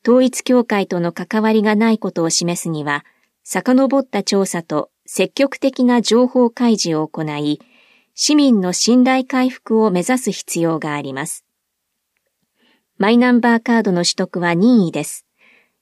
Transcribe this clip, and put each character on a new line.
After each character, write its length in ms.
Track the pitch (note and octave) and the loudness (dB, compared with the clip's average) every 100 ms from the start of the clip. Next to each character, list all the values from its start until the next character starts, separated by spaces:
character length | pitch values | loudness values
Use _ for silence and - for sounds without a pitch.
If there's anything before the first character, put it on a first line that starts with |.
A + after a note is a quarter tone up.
統 180 | - B3 | 2 4
一 200 | B3+ B3+ | 2 0
教 220 | - B3 | 0 0
会 220 | A#3 G#3 F#3+ | 0 -2 -2
と 140 | F3+ | -4
の 120 | E3+ | -4
関 280 | E3+ F3+ A3 | -6 -6 -2
わ 100 | A3 | 0
り 120 | A3 | 2
が 120 | G#3+ | 2
な 160 | G#3+ A3+ | 2 2
い 80 | A3 | 0
こ 120 | F#3+ | -2
と 140 | F3+ | -4
を 40 | E3 | -2
示 320 | - E3+ F3 | -2 -4 -4
す 80 | F3 | -6
に 160 | D#3 | -6
は、 220 | D3 C#3+ - _ _ _ | -4 -6 -8 _ _ _
遡 560 | - F#3+ F#3+ B3+ C4+ C#4 | -10 -4 0 2 2 0
っ 40 | |
た 180 | C4 G#3 | -2 -4
調 220 | G3 G3+ | -2 -2
査 180 | F#3+ F3 | -2 -4
と 280 | E3 D3+ - _ - | -6 -6 -6 _ -10
積 260 | - - | -4 -4
極 240 | - C4+ - | -2 -2 -2
的 280 | C#4 C4+ | -4 0
な 180 | B3 A#3+ | 2 2
情 240 | - A3 B3 | 2 2 2
報 240 | B3+ A#3+ | 2 0
開 280 | - A#3+ A3 | 0 0 0
示 160 | E3+ | 0
を 140 | D#3 D#3 | -2 -4
行 140 | - | -6
い、 360 | D#3 D3 D3 D3 _ _ _ _ _ | -8 -4 -4 -6 _ _ _ _ _
市 200 | - - | -6 0
民 260 | D4 C#4 A3 | 2 4 2
の 140 | F3+ | 0
信 280 | F3+ - B3 | -2 2 4
頼 220 | B3+ C4 | 4 2
回 240 | B3+ C4 B3+ | -2 -2 -2
復 340 | B3 - A3 | -4 -2 0
を 80 | A3 | 2
目 100 | F3+ | 0
指 180 | F3 B3+ | 0 -2
す 120 | A3 | -4
必 300 | F#3 - E3+ | -8 -8 -4
要 180 | E3 D#3+ | -2 -2
が 160 | D#3 | -4
あ 60 | D3 | -8
り 140 | C#3 | -8
ま 100 | C3+ | -10
す。 220 | D#3 - _ _ _ _ _ _ _ _ _ _ _ _ _ _ _ - | -10 -12 _ _ _ _ _ _ _ _ _ _ _ _ _ _ _ -4
マ 140 | G3 | 2
イ 40 | A#3+ | 4
ナ 160 | B3 | 4
ン 80 | A#3+ | 4
バ 200 | A#3+ A3+ | 4 2
ー 20 | |
カ 160 | A#3 A#3 | 2 0
ー 40 | |
ド 100 | A3 | 2
の 120 | F3 | 0
取 60 | E3+ | -2
得 300 | - F#3 F#3 | -2 -4 -4
は 120 | F3 | -2
任 340 | E3+ A3 B3 E3+ | 2 4 4 2
意 60 | |
で 120 | D3 | -2
す。 200 | D#3 - - _ _ _ _ _ | -8 -12 -20 _ _ _ _ _